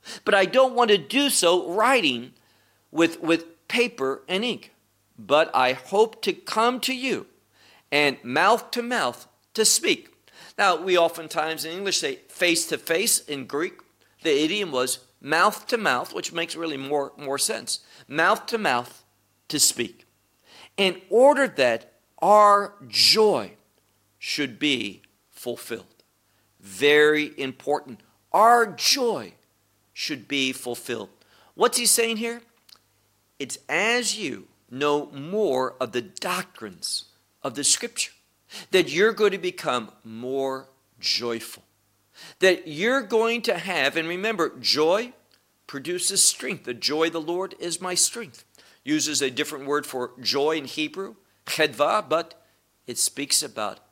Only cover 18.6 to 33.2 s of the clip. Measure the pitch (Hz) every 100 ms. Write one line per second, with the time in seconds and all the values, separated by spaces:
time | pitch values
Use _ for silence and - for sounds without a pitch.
18.6 | 180 123 123 - _ _ _ _ - 147
19.6 | - - 107 - _ _ _ _ _ -
20.6 | - - 196 175 - 208 269 269 262 -
21.6 | 123 113 - _ _ - 180 208 208 202
22.6 | 202 - 123 - - 220 214 143 95 -
23.6 | _ _ _ _ _ _ - - 139 107
24.6 | 151 127 104 90 _ _ _ - 120 117
25.6 | - 110 90 _ _ _ _ _ _ _
26.6 | 98 95 143 151 151 151 151 - 135 -
27.6 | - 147 - 107 _ _ _ 175 226 240
28.6 | 226 151 - 277 240 160 98 - _ _
29.6 | _ _ _ - - 143 101 143 131 131
30.6 | 123 117 - 113 98 _ _ _ _ -
31.6 | 233 240 233 - 226 220 233 233 _ _
32.6 | _ _ _ _ _ _